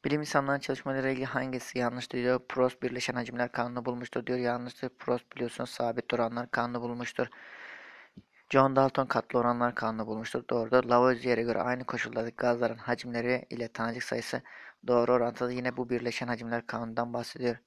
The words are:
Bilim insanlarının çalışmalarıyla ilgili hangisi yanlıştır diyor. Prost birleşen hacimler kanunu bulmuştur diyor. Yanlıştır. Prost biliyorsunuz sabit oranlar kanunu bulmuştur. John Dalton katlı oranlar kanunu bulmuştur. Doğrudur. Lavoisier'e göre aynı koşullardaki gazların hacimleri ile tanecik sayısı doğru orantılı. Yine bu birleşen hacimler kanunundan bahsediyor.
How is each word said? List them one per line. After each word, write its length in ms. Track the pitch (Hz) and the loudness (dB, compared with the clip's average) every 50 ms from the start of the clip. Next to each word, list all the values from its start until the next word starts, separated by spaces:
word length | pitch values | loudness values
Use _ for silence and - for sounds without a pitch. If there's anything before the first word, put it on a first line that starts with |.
| - | 0
Bilim 140 | 139 143 151 | 0 0 0
insanlarının 400 | 151 143 - 147 139 139 143 139 | 0 2 2 2 4 4 0 0
çalışmalarıyla 500 | - - 139 - - 139 135 135 131 135 | 0 -4 -4 -4 -2 -4 -2 0 0 0
ilgili 160 | 135 127 135 | 0 -2 -4
hangisi 520 | 131 - 135 131 131 127 123 - - - 127 | -2 -2 -4 -2 -2 -4 -6 -8 -6 -2 0
yanlıştır 400 | 123 120 123 123 123 - - 123 | 0 0 -2 -4 -8 -6 -4 0
diyor. 220 | 120 123 127 123 - _ | 2 2 2 2 0 _
Prost 340 | - 131 127 127 - _ | 2 2 2 2 2 _
birleşen 320 | - 123 120 123 - - 123 | -6 -4 -4 -2 -4 -4 -4
hacimler 380 | 123 120 117 123 120 123 120 | -4 -4 -6 -2 -4 -4 -2
kanunu 320 | - - 120 120 123 123 117 | 0 -2 -4 -2 -4 -4 -4
bulmuştur 420 | 127 123 120 120 - - 127 117 | -4 -4 -4 -8 -4 -6 -4 -2
diyor. 120 | - 127 123 | -2 -2 0
Yanlıştır. 500 | 123 120 120 120 123 123 - - - 127 | 0 0 0 -2 -6 -10 -10 -8 -8 -8
Prost 480 | _ _ - - 123 120 - _ - | _ _ 0 0 0 0 -2 _ -6
biliyorsunuz 340 | - 123 117 - - 123 - | -6 -6 -6 -4 -6 -6 -6
sabit 440 | - - 123 117 117 123 - - 123 | -4 -2 -2 0 0 -2 -2 -2 0
oranlar 360 | 117 117 113 117 120 120 - | 0 0 0 -2 -6 -6 -2
kanunu 300 | - 117 117 120 123 120 | -2 -2 0 0 -2 -4
bulmuştur. 440 | 120 120 120 120 123 - - - 123 - - - - - - - - - - - - - - - - _ _ - _ _ _ _ _ _ | -4 -4 -6 -6 -8 -4 -2 -2 -2 -2 -4 -18 -20 -18 -18 -16 -16 -16 -16 -16 -18 -20 -20 -20 -20 _ _ -20 _ _ _ _ _ _
John 260 | - 131 135 135 131 | 8 8 8 8 8
Dalton 300 | 135 135 131 - - 135 | 6 4 6 4 0 0
katlı 320 | 127 - 117 - _ - 123 | 2 0 -2 0 _ 0 2
oranlar 360 | 117 120 120 120 120 120 113 | 4 4 2 2 0 0 0
kanunu 320 | - 113 110 113 110 110 | -2 -4 -2 -2 -4 -4
bulmuştur. 420 | 110 107 110 113 - - 123 120 - | -4 -4 -6 -6 -4 -4 -6 -2 0
Doğrudur. 360 | 120 120 113 110 123 127 123 | 0 0 2 4 4 4 6
Lavoisier'e 580 | 120 117 120 123 127 127 117 123 127 120 113 | 6 6 8 8 6 4 4 2 0 2 2
göre 160 | 117 117 110 98 | 2 0 0 0
aynı 260 | - 123 123 127 131 | 0 0 -2 -2 -4
koşullardaki 520 | - - 123 - 110 117 113 113 117 - | -6 -4 -4 -4 -4 -4 -4 -4 -4 -4
gazların 400 | - - 123 123 120 123 113 113 | 0 2 2 2 2 0 -2 -2
hacimleri 680 | 117 - - 120 120 - 123 117 117 117 123 127 127 - _ | -4 -2 -2 -2 -2 -2 -6 -4 -2 0 0 0 0 -2 _
ile 180 | 117 120 120 113 | -6 -6 -6 -8
tanecik 340 | _ - 113 117 117 123 | _ -4 -4 -4 -2 -4
sayısı 400 | 120 - - 120 113 - - 123 - - - - - - - _ - | -4 -4 -4 -4 -2 -4 -6 -6 -6 -8 -20 -20 -20 -20 -20 _ 0
doğru 260 | 123 123 120 120 120 | 4 4 6 6 6
orantılı. 400 | 123 123 120 120 113 - 127 123 | 4 4 4 0 0 -2 -4 -2
Yine 240 | 123 123 123 127 123 | -2 -2 -4 -4 -4
bu 140 | 127 123 120 | -4 -4 -2
birleşen 380 | 123 120 117 120 117 - 127 120 | -2 -2 -2 -2 -4 -4 -4 -4
hacimler 380 | 120 113 120 117 117 117 117 | -4 -4 -4 -4 -4 -4 -4
kanunundan 460 | - - 117 117 113 113 117 120 120 | -4 -6 -6 -6 -4 -2 -2 -2 -2
bahsediyor. 440 | 120 120 117 - - - 127 120 117 120 _ | -2 -6 -6 -6 -8 -2 -2 -2 -2 -2 _